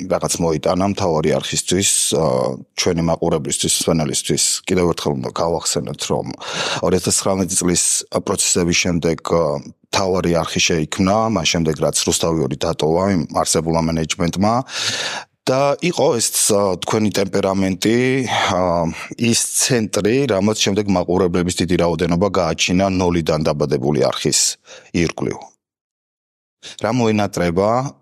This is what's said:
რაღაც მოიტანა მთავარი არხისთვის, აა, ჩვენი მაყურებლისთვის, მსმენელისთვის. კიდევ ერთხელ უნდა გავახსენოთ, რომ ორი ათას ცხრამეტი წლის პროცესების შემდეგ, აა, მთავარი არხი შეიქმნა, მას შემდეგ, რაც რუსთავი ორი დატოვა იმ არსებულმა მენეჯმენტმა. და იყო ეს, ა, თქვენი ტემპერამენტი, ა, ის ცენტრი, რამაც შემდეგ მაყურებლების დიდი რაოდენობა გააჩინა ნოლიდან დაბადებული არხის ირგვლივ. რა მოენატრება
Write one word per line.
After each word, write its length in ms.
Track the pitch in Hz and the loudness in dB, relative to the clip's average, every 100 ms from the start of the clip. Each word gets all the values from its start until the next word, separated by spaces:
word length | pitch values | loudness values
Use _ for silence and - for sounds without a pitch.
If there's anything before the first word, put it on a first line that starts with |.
რაღაც 320 | 90 87 80 - | -4 -2 -2 -2
მოიტანა 480 | 85 78 82 92 98 | 0 0 0 0 0
მთავარი 440 | 95 95 78 78 | 0 0 2 2
არხისთვის, 600 | 67 - - - 90 98 - - | 0 -2 -4 -2 0 0 0 0
აა, 380 | - 76 64 62 64 - | 0 0 0 -2 -6 -10
ჩვენი 320 | - 98 85 | -4 -2 0
მაყურებლისთვის, 720 | 82 80 82 80 69 - 78 | 0 0 0 -2 -2 -4 -2
მსმენელისთვის. 720 | - - 82 73 67 - 73 - - | 0 0 0 0 -4 -2 -2 0 -2
კიდევ 260 | - 92 87 | -2 0 2
ერთხელ 260 | 80 85 | 0 -2
უნდა 160 | 69 62 | -4 -6
გავახსენოთ, 720 | - 85 82 - 85 65 76 | -2 -2 -2 -2 -4 -6 -8
რომ 240 | - 82 - - - - - - | -4 -4 -4 -10 -10 -6 -4 -2
ორი 180 | 90 90 | 0 0
ათას 200 | 104 - | 0 0
ცხრამეტი 380 | 104 95 90 | 0 -2 0
წლის 300 | 92 87 85 - - - | 0 0 2 0 -2 -2
პროცესების 640 | 110 92 95 - 95 87 85 | -4 -2 -2 0 2 2 2
შემდეგ, 400 | 92 85 85 78 | 0 0 0 -2
აა, 340 | - 85 78 71 - - | 0 0 0 -2 -8 -20
მთავარი 460 | _ - 95 92 85 | _ -4 0 0 2
არხი 280 | 82 82 92 | 0 0 -2
შეიქმნა, 560 | - 85 76 - 92 107 113 | 0 0 -2 0 2 2 2
მას 200 | 95 78 | 0 0
შემდეგ, 260 | 85 80 76 | 0 0 0
რაც 200 | 76 - | 0 0
რუსთავი 400 | - - 85 80 | 0 0 0 0
ორი 180 | 65 71 | -2 -2
დატოვა 480 | 85 - 76 85 98 | -4 0 0 2 2
იმ 160 | 92 - | 0 0
არსებულმა 520 | 90 78 - 82 82 | -2 0 0 0 0
მენეჯმენტმა. 680 | 80 80 80 - 85 87 104 120 - - - - - - - _ - | 0 0 -2 -2 -2 0 0 0 -2 -6 -6 -4 -6 -8 -12 _ -2
და 120 | 131 143 143 | 2 2 0
იყო 260 | 170 170 143 120 | -2 2 2 2
ეს, 80 | - - - | 0 0 2
ა, 240 | 101 101 87 | 2 2 0
თქვენი 260 | - 110 107 98 | 0 2 2 0
ტემპერამენტი, 800 | 95 98 98 98 95 92 104 120 127 131 117 - - | 0 0 0 2 0 0 2 2 2 0 -2 -2 0
ა, 80 | 92 90 85 82 82 - - | 0 2 2 0 -4 -12 -2
ის 240 | 117 113 - - | 0 2 0 -2
ცენტრი, 600 | - 123 104 104 98 131 139 | 0 0 0 0 2 2 2
რამაც 280 | 95 104 107 | 2 2 2
შემდეგ 320 | 110 98 101 | 2 0 2
მაყურებლების 640 | 92 85 90 92 90 87 - | 0 2 2 4 2 0 0
დიდი 120 | 87 87 | 0 2
რაოდენობა 480 | 85 80 85 87 101 | 2 2 0 2 2
გააჩინა 580 | 92 82 80 - 90 98 | 2 0 0 0 2 2
ნოლიდან 560 | 92 90 85 78 78 80 | 2 2 2 2 0 0
დაბადებული 560 | 73 73 71 67 69 | 0 0 0 2 2
არხის 560 | 65 - 76 - - - - - - | 2 0 0 0 0 -4 -14 -20 -6
ირგვლივ. 460 | 90 80 - - - - _ _ _ _ _ _ _ _ _ _ _ - - | -2 0 -2 -6 -6 -12 _ _ _ _ _ _ _ _ _ _ _ -20 -6
რა 80 | 104 | -2
მოენატრება 760 | 123 113 107 98 - 87 85 104 120 139 - | 0 2 2 0 0 0 2 2 2 -2 -4